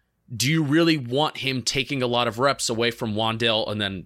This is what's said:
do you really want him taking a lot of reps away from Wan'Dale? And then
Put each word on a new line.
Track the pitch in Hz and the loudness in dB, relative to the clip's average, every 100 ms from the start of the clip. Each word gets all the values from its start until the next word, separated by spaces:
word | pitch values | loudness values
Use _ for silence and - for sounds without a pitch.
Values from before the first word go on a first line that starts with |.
| _ _ - | _ _ -12
do | 113 123 | -4 0
you | 160 | 2
really | 143 156 165 156 | 2 4 4 2
want | 120 131 156 - | 0 0 0 -2
him | 131 131 | -4 -2
taking | - 143 131 139 | -2 -2 -2 -2
a | 123 | 0
lot | 120 120 | 0 0
of | 107 | 2
reps | 139 135 - | 0 0 -2
away | 113 120 | 0 0
from | 117 117 104 | 0 -2 -2
Wan'Dale? | 113 113 117 110 - | 0 2 2 2 0
And | 107 | -2
then | 101 95 | -4 -6